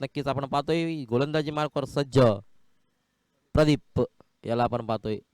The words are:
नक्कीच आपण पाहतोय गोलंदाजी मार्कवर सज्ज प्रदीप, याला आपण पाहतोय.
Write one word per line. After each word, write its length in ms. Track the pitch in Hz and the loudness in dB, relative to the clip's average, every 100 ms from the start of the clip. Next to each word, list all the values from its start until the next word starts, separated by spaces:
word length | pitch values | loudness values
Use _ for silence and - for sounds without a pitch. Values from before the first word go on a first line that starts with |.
नक्कीच 260 | 139 147 139 | -8 -6 -4
आपण 180 | 135 | -4
पाहतोय 600 | 135 143 143 160 165 160 | -2 -2 0 0 -2 -4
गोलंदाजी 460 | 120 120 143 156 151 | -2 0 0 -2 -2
मार्कवर 340 | 151 151 143 | -2 -4 -4
सज्ज 360 | 131 147 131 123 120 101 - - _ _ _ _ _ _ _ _ _ | -4 -4 0 4 4 4 -6 -20 _ _ _ _ _ _ _ _ _
प्रदीप, 480 | 147 151 143 - - 123 _ _ _ | 2 4 2 0 -4 -4 _ _ _
याला 200 | - 117 | -4 -2
आपण 220 | 120 117 110 | 0 -2 -4
पाहतोय. 320 | 110 110 104 - | -4 -4 -6 -8